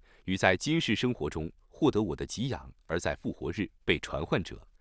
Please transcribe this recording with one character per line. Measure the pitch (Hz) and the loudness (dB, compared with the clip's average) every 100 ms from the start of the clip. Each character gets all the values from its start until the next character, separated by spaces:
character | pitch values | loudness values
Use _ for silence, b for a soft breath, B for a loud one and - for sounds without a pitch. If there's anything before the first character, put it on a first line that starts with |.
| b b | b b
与 | - 95 | -4 4
在 | 98 92 | 4 4
今 | - 165 | 2 0
世 | 139 104 | 2 2
生 | 123 | 0
活 | 120 73 | 0 -4
中 | 80 78 - _ | -4 -8 -10 _
获 | - 147 | 2 4
得 | 104 | 4
我 | 104 71 | 0 -2
的 | - | -4
给 | - 147 | -4 -4
养， | 110 - - - | -4 -10 -18 -4
而 | 80 | -2
在 | 87 | 0
复 | 71 123 | -2 -6
活 | - 73 | -6 -4
日 | 87 92 - | -4 -6 -4
被 | - 78 | 0 0
传 | - 67 | 0 -6
唤 | 80 135 | -2 -2
者， | 85 - - _ | -2 -10 -18 _